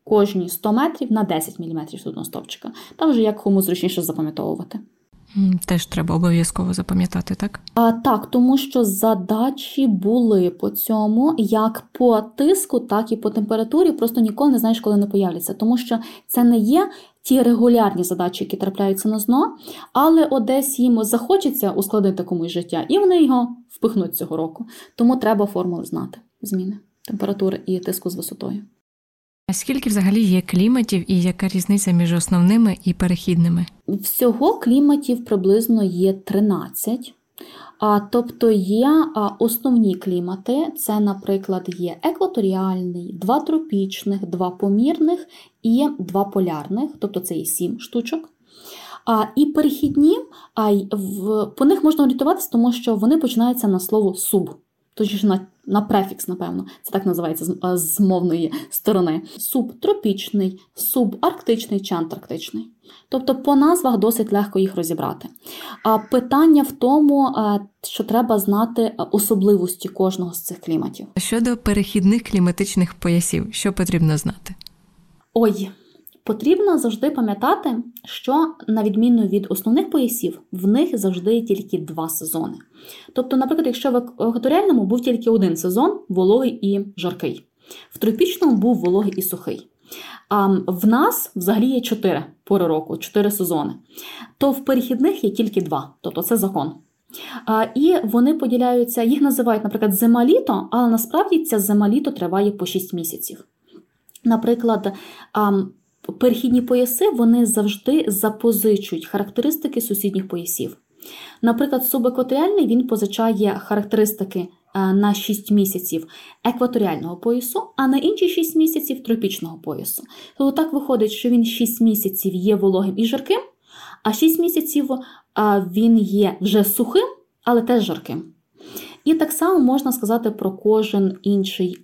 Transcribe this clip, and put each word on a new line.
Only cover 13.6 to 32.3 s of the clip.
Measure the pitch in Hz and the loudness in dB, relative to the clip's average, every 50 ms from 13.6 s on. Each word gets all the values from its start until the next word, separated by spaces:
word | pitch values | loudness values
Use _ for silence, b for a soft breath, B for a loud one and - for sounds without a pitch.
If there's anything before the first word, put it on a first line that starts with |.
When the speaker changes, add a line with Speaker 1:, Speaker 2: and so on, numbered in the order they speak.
| 226 226 285 311 370 349 | -2 0 2 4 4 4
Speaker 1:
просто | 311 - 277 233 233 254 | 2 2 -2 0 2 2
ніколи | 226 220 208 - 285 294 | 0 0 0 2 2 2
не | 262 240 | 2 4
знаєш, | - 220 226 226 | 2 2 0 0
коли | - 214 208 | 0 0 2
вони | 202 202 202 | 2 2 2
появляться, | 202 196 196 180 160 170 175 - 190 | 0 0 0 0 -2 -4 -8 -8 -6
тому | - 214 220 240 240 | -2 0 0 0 0
що | - - 233 226 226 B B B B B | 0 -2 -4 -4 -4 B B B B B
це | - 247 240 | 0 4 4
не | 240 240 226 | 6 6 4
є | 208 214 269 339 403 392 B B B B B B | 4 4 4 4 2 0 B B B B B B
ті | _ - 262 262 | _ 2 2 4
регулярні | 240 240 240 226 233 240 240 233 220 196 196 175 180 | 6 4 4 6 6 6 6 6 4 4 2 0 -2
задачі, | 175 185 175 180 175 180 - 196 | -2 -2 -2 -2 -4 -2 -6 -6
які | - - 190 | -6 -4 -4
трапляються | - 196 190 - 202 196 196 196 - 214 | -4 -4 -2 -2 0 0 0 0 -2 -2
на | 214 220 | -2 -2
зно, | 208 - 240 269 349 466 B B B B B B B B _ | 0 0 2 2 2 0 B B B B B B B B _
але | 247 277 320 330 320 311 | 2 4 6 6 6 6
от | 302 269 269 220 | 4 2 0 0
десь | 214 254 277 269 277 - - | 2 0 0 0 -2 0 2
їм | 240 254 233 220 220 | 2 4 4 2 2
захочеться | 214 - 240 240 - 370 392 381 294 - - - 196 | 0 0 -2 2 2 0 2 2 0 -2 0 -2 -2
ускладнити | - 185 196 196 - 214 196 196 185 190 180 | 0 -2 -2 0 0 2 2 2 0 -2 -4
комусь | 170 185 175 165 170 | -4 -4 -4 -4 -4
життя, | 180 170 170 - - 165 - - | -4 -6 -6 -4 -4 -6 -2 0
і | 269 392 | 2 4
вони | 415 370 359 349 311 | 4 4 6 6 6
його | 262 262 247 240 240 - - - _ | 4 4 2 2 -2 -4 -12 -18 _
впихнуть | - - - 233 226 208 180 - - | -12 -2 -2 0 0 0 -2 -2 -4
цього | - - 180 160 160 | -8 -8 -6 -4 -4
року. | 160 160 160 - 233 B B B B B B | -4 -6 -6 -12 -16 B B B B B B
Тому | - 240 233 247 | 2 2 2 2
треба | 254 - 220 220 202 208 | 2 2 0 2 2 0
формули | 202 202 185 180 180 175 170 - | 0 0 -2 -2 -2 -4 -6 -6
знати: | - - 165 - - - - _ _ _ _ | -8 -8 -8 -8 -8 -12 -18 _ _ _ _
зміни | - - 196 185 185 190 208 202 - _ _ _ _ - | -10 -6 -4 -4 -4 -6 -8 -10 -14 _ _ _ _ -10
температури | 226 202 - 196 202 196 196 190 190 196 - | -6 -4 -4 -4 -2 -2 0 0 0 -2 -2
і | - 185 180 | -4 -4 -4
тиску | 180 - 180 185 - 180 | -2 -4 -6 -4 -6 -8
з | 180 | -8
висотою. | 185 165 - 202 - - - - - - - _ _ _ _ _ _ _ _ _ _ _ _ _ _ _ - | -8 -10 -12 -12 -10 -8 -8 -8 -8 -10 -14 _ _ _ _ _ _ _ _ _ _ _ _ _ _ _ -6
Speaker 2:
А | 185 | -6
скільки | - - - 262 277 - 233 | -6 -4 -4 -4 -4 -2 0
взагалі | 208 208 185 196 196 226 226 | 0 2 2 2 4 4 4
є | 196 180 185 | 4 2 2
кліматів | 180 - - 175 190 220 247 254 233 220 - 185 170 - | 0 0 0 2 4 4 4 2 2 0 0 -2 0 0
і | 190 180 | 0 2
яка | 175 185 175 - - 190 | 2 0 0 -2 -4 -2
різниця | - 190 175 - 202 202 - 190 | -2 -2 0 2 0 2 2 2
між | 180 170 175 170 170 | 2 2 4 2 2
основними | 175 165 - | 0 0 0